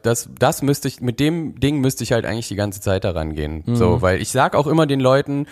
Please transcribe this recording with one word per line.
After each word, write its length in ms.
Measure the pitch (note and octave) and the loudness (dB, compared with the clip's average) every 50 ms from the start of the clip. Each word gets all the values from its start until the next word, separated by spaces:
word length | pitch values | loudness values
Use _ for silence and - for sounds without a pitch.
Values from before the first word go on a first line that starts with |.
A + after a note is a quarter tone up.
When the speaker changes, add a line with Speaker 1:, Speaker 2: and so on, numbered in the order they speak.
| - | -2
Speaker 1:
Das, 240 | A2+ A#2+ - - - C2 - | -2 -2 -2 -4 -8 -4 0
das 220 | A#2+ C#3 D#3+ - C#3 | 0 0 2 2 0
müsste 240 | C3+ C#3+ - - C3+ | 0 0 0 -2 -6
ich, 120 | - - | -6 -4
mit 180 | B2 B2 A#2 - | -4 -4 0 0
dem 400 | C#3+ D3+ E3+ E3+ D#3+ B2+ - A#2+ | 0 0 0 -2 -4 -6 -4 -2
Ding 200 | B2+ C#3 D3+ C#3+ | 0 0 2 2
müsste 240 | C3 C3+ C3+ - A#2 | 0 0 0 -2 -2
ich 80 | - | 0
halt 140 | C3 A2+ - | 0 0 0
eigentlich 220 | C#2+ G2+ A#2 A#2 - | -2 -4 -6 -6 -6
die 80 | G2 | -4
ganze 240 | G2 G2+ G#2 F#2+ G2 | -2 -2 -2 -4 -4
Zeit 220 | - G#2 F#2+ F#2+ - | -2 -2 0 0 0
da 80 | G2 | -2
rangehen. 520 | E2+ E2 D#2 D#2 D#2 D#2 D2+ D2+ D#2 D#2 D2+ | -2 -2 -4 -4 -4 -4 -4 -4 -6 -6 -4
Speaker 2:
Mhm. 100 | A#2 A#2+ | -2 0
Speaker 1:
So, 260 | A#2+ F2+ F2 - - | 2 4 4 4 4
weil 180 | G#2 F2+ F#2+ D#2+ | 2 2 2 0
ich 80 | - - | -2 -2
sag 260 | - B2+ D3 F3+ - | 0 2 2 2 2
auch 100 | A2 C#3+ - | 2 2 2
immer 180 | D#3 D#3+ D#3+ C#3+ | 2 2 2 2
den 120 | C#3 C3+ | 2 2
Leuten, 460 | B2+ B2+ C3 C#3 C#3+ - C#3+ C#3+ D3 - | 4 4 4 2 2 0 -4 -4 -6 -6